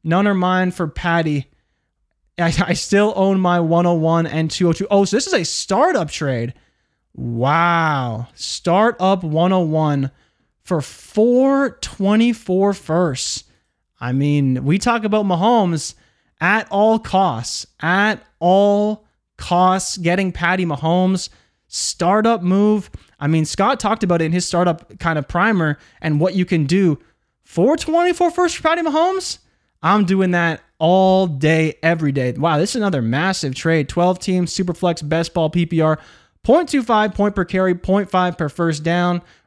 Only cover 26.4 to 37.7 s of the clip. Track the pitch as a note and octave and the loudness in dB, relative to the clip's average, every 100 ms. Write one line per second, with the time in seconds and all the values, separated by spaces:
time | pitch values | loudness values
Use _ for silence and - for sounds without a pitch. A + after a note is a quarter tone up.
26.4 | F3+ E3+ C#3 F#3 F#3 C#3+ _ _ _ _ | 0 0 0 2 2 0 _ _ _ _
27.4 | _ - A3 D#4 - E4+ F4 F4 F4 F4 | _ 0 2 0 0 0 2 2 0 0
28.4 | F4 - D#4 E4+ E4 D4+ F4 F#4+ - - | -2 0 -2 0 0 0 0 -2 -8 -12
29.4 | _ _ _ _ D#3+ G#3 F#3 F#3+ F#3 F3 | _ _ _ _ 0 2 2 0 0 0
30.4 | E3+ D3+ _ - D#3+ F#3+ F#3+ F#3+ F#3 C#3 | 0 -4 _ -2 2 4 4 4 2 0
31.4 | D3+ D#3+ D#3+ - E3 E3 D3 C3+ B2+ B2+ | 2 2 0 -2 -2 0 0 0 -2 -2
32.4 | E3 D3+ G3 B3 G3+ D3 A2+ C3 F#3 F#3+ | 0 0 0 -2 -2 0 0 0 -2 -2
33.4 | C#3 B2+ E3 D#3+ C#3 E3+ F3+ F3+ - F#3 | -6 -4 0 0 0 0 0 0 -2 -2
34.4 | F3 - F3+ E3 F3+ E3+ D3 D#3+ E3 F3 | -2 -2 -4 -2 -2 -2 -2 -2 -2 -2
35.4 | D#3 F3 E3 D#3+ D#3 D#3 - - _ _ | 0 0 0 2 2 0 -6 -20 _ _
36.4 | - D4+ F4 C#4 A#3+ A3 G#3+ - G#3 G3+ | 2 4 4 -2 0 0 0 0 -2 -2
37.4 | F3 F#3+ F#3 | -2 0 0